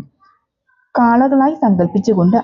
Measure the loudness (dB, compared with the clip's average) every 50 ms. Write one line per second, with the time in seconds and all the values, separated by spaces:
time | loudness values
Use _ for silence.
0 | -4 _ _ _ _ _ _ _ _ _ _ _ _ _ _ _ _ _ -2 0
1 | 0 2 2 2 2 2 2 0 0 0 -2 -2 -2 0 0 0 -2 -2 -2 -4
2 | -2 0 0 2 2 2 0 0